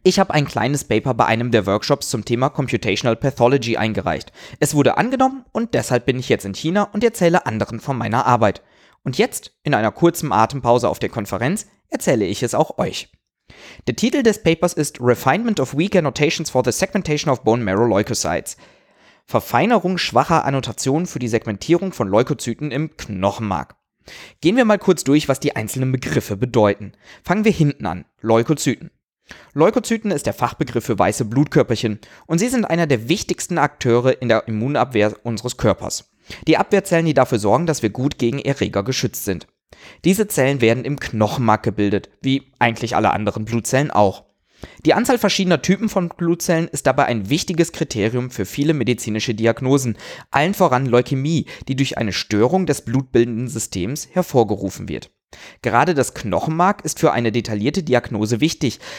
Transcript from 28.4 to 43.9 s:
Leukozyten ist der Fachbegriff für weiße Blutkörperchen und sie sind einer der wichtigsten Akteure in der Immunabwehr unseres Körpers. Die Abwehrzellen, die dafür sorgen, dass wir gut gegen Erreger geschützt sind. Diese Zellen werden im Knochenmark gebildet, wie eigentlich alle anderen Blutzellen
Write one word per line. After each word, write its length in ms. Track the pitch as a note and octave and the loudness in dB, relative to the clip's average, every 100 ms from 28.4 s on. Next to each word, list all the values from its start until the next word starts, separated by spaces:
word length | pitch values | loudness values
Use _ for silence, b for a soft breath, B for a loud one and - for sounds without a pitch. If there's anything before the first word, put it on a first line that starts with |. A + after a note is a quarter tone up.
| A#2 D3 - A#2+ - _ _ _ B B B | 2 0 -2 -4 -6 _ _ _ B B B
Leukozyten 580 | C#3+ E3+ A#3 A3 A3+ G#3+ | 2 2 2 -2 -2 -2
ist 160 | D3+ - | -4 -4
der 60 | |
Fachbegriff 520 | - A#2+ - A#2 A#2 | -2 -4 -4 -4 -4
für 140 | - G2+ | -2 0
weiße 280 | F#2 G#2+ A2+ | 0 0 -2
Blutkörperchen 720 | A#2+ D3+ D#3 B2+ A#2 A2+ G#2+ B B B | -2 2 2 2 0 -2 -6 B B B
und 120 | E3 | -2
sie 100 | A#3+ | 0
sind 160 | B3 | 0
einer 220 | G#3 E3 E3 | 0 0 0
der 220 | B2 A#2 | 0 0
wichtigsten 500 | G3 - F#3 - E3+ | -2 -2 -6 -4 0
Akteure 600 | C#3+ - B2+ A#2 B2+ - | 0 0 2 2 2 0
in 60 | A#2+ | 2
der 200 | A2 - | 0 0
Immunabwehr 640 | G#2+ B2 C#3+ C3 A#2 G#2 A2+ | -4 -2 0 0 2 2 0
unseres 340 | A#2+ A2 B2 - | -6 -6 -6 0
Körpers. 540 | A2+ F#2 F#2 - - _ B B B | 0 0 -4 -10 -12 _ B B B
Die 100 | D#3 | 2
Abwehrzellen, 500 | - G3+ - E3 E3 | 2 0 2 0 2
die 80 | |
dafür 240 | C3+ B2+ A#2 | 2 2 2
sorgen, 280 | G2+ A#2+ E3+ | 2 2 2
dass 160 | D3 | 0
wir 80 | A2 | -2
gut 280 | G2+ C3+ - | -2 -4 0
gegen 200 | A#2+ C#3 | -2 -2
Erreger 440 | - C#3 G2 G2+ | -2 -2 -2 -2
geschützt 420 | G2+ C3 A#2+ - | -4 -2 -4 -4
sind. 220 | - F2+ - _ _ B B B | -6 -6 -8 _ _ B B B
Diese 240 | E3+ F#3+ G#3 | 2 2 0
Zellen 320 | - C3 C#3 | 0 0 4
werden 240 | A2+ A#2 | 2 2
im 140 | C3 C#3+ | -2 -6
Knochenmark 640 | - A2 G#2+ - A#2 G#2+ | -4 0 0 2 2 2
gebildet, 480 | - G2+ G2+ G2 - _ | 0 0 0 0 -4 _
wie 300 | C3 C3+ - - | -2 -2 -2 -2
eigentlich 380 | A#2 A2+ A#2 G#2 | 0 0 -4 0
alle 140 | G#2+ | 2
anderen 340 | - G#2 G#2+ | 0 -2 -4
Blutzellen 460 | G#2+ A#2 - C3 D3 | -4 -4 0 0 0